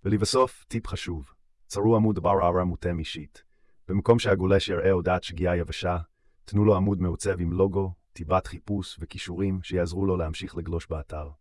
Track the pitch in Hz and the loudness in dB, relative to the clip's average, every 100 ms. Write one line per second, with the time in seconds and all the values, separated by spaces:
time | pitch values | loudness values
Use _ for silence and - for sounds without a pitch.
0 | 98 107 104 131 127 - _ - - 98 | 0 0 2 4 2 0 _ -8 -6 -8
1 | - 82 69 _ _ _ _ 101 107 113 | -6 -8 -10 _ _ _ _ 0 4 4
2 | 110 95 82 98 87 90 90 87 90 85 | 4 2 0 2 2 2 0 -2 -4 -4
3 | 78 - 73 - _ _ _ _ - 95 | -6 -10 -14 -20 _ _ _ _ -4 -2
4 | - 117 - 95 92 98 - 87 95 92 | 4 4 4 0 4 2 2 0 2 2
5 | 87 90 - 85 90 87 80 - 90 87 | 2 -2 -2 -4 0 0 -2 -4 -4 -4
6 | - _ _ _ - 101 104 98 98 98 | -6 _ _ _ -2 4 6 6 2 2
7 | 90 82 104 90 87 90 98 98 95 90 | 0 -2 -2 -2 -2 2 2 2 -4 -8
8 | _ - 82 92 - - - 101 92 - | _ -14 0 0 0 -14 -4 -4 -4 -10
9 | 82 - - 87 98 95 90 90 87 87 | -12 -12 -10 -4 -2 -2 -4 -2 -2 0
10 | 98 92 87 80 98 85 82 85 - 80 | 0 0 -2 -4 -8 -8 -6 -6 -6 -8
11 | 73 76 73 71 | -8 -10 -12 -16